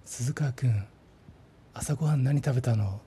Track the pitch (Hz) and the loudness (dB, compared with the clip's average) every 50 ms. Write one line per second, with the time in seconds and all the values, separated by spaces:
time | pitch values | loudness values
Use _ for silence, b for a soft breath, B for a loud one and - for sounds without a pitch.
0 | _ - - - 120 131 151 - 151 135 123 - 135 123 110 101 98 - - - | _ -14 -8 -4 -4 -4 -2 -2 -2 -2 -2 0 0 2 2 0 -2 -6 -16 -20
1 | - - - - - - - - - - - - - - - - - - 151 - | -20 -20 -20 -20 -20 -20 -20 -20 -20 -20 -20 -20 -20 -16 -12 -10 -4 -4 -2 -2
2 | 160 151 151 139 127 131 143 143 - 147 127 127 123 123 113 110 104 98 95 104 | 0 0 2 2 2 2 2 2 2 2 0 2 2 2 2 2 2 0 -2 -8
3 | - | -12